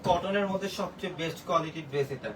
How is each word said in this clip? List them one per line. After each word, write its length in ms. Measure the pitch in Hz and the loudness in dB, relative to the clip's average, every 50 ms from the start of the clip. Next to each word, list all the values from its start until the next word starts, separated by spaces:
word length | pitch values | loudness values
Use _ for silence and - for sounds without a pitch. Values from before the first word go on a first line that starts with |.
| - | 6
কটনের 400 | 190 180 175 180 196 196 202 202 190 | 4 4 4 4 2 2 2 2 2
মধ্যে 180 | 190 190 196 185 - - | 0 0 -2 -2 -2 -2
সবচেয়ে 340 | 190 - - - 196 180 - - | -4 -4 -4 -6 -6 -6 -4 -2
বেস্ট 200 | 165 160 156 - - | -2 -4 -4 -6 -2
কোয়ালিটির 400 | 175 170 160 156 156 135 160 151 135 | 2 2 2 2 2 -6 -8 -8 -2
ড্রেস 180 | 135 143 135 131 139 | 0 0 0 0 -2
এটা 140 | 120 - 110 104 | -6 -6 -8 -8